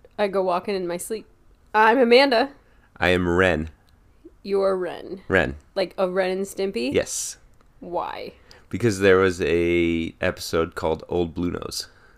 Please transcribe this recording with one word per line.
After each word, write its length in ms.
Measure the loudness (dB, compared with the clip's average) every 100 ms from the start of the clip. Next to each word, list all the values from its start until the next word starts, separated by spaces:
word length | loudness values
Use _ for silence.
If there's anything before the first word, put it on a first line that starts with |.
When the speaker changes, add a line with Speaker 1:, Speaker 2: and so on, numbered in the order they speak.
| _ -4
Speaker 1:
I 80 | -2
Go 160 | 0
Walking 320 | 0 -2 -4 -6
in 100 | -6
My 120 | -8
Sleep. 280 | -8 -12 -12 _ _ _ _
I'm 240 | 4 4 6
Amanda. 540 | 6 6 6 2 0 -6 _ _ _ -2
Speaker 2:
I 100 | 2
am 180 | 2 4
Ren. 440 | 4 4 2 -4 -12 _ _ _ _ -20 _
Speaker 1:
You're 340 | -4 0 0 -2
Ren. 460 | -6 -10 -14 -16 0
Speaker 2:
Ren. 280 | 0 0 -4 _
Speaker 1:
Like 220 | -6 -6 -4
a 100 | -2
Ren 220 | -2 -2
and 160 | -4 -6
Stimpy? 480 | -6 -6 -4 -2
Speaker 2:
Yes. 440 | -2 -2 -6 -10 -14 _ _ _ _
Speaker 1:
Why? 540 | -10 -8 -8 -10 -14 -18 -20 -20 _
Speaker 2:
Because 300 | -2 -2 2
there 160 | 4 6
was 220 | 4 0
a 720 | 0 2 2 2 2 0 -4 -4
episode 540 | -6 -4 -4 -2 -2
called 300 | -4 -4 -4 -4
Old 280 | -4 -4 -4
Blue 160 | -6
Nose, 380 | -6 -10 -12 -12 _ -20